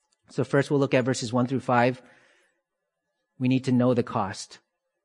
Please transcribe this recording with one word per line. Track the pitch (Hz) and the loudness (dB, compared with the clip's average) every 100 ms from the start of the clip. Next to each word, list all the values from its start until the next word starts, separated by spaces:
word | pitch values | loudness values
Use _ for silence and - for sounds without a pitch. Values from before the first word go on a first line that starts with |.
| _ _ _ | _ _ _
So | - | -6
first | 127 143 135 | 0 0 2
we'll | 143 | 0
look | 135 | 2
at | 135 123 | 0 0
verses | 123 117 | -2 -2
one | 123 123 | -2 -2
through | 131 | -2
five. | - 120 123 123 - - _ _ _ _ _ _ _ _ _ _ _ - | 0 2 2 0 -12 -20 _ _ _ _ _ _ _ _ _ _ _ -4
We | 127 | 0
need | 127 127 | 0 2
to | |
know | 123 123 | 2 4
the | 120 | 2
cost. | 117 117 98 95 - - _ _ _ _ | 0 -4 -6 -8 -14 -20 _ _ _ _